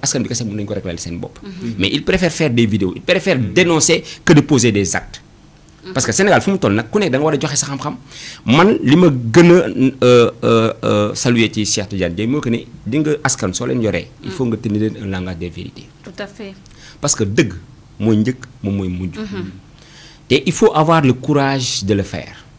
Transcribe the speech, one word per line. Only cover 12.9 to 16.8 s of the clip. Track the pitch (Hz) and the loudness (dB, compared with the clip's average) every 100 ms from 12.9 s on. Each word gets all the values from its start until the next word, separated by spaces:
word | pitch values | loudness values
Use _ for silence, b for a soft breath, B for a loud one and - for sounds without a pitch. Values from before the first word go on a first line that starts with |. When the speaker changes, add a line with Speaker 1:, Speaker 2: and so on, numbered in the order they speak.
| 147 | -2
Speaker 1:
nga | 151 147 | 0 0
askan | 131 - 95 | -2 -2 -4
soo | 90 127 | -4 -4
leen | 127 | -2
yoree, | 107 90 - - | -2 -2 -6 -14
il | - | -12
faut | - 123 | -6 -4
Speaker 2:
Mhm. | |
Speaker 1:
nga | 110 | -4
tenir | 113 104 | -4 -2
leen | 107 - | -2 -6
un | 101 | -8
langage | 95 90 85 | -8 -8 -10
de | 87 | -10
vérité. | 90 - - - - | -12 -16 -18 -20 -20
Speaker 2:
Tout | - 175 | -20 -14
à | 196 | -14
fait. | - 196 190 - B | -14 -18 -18 -20 B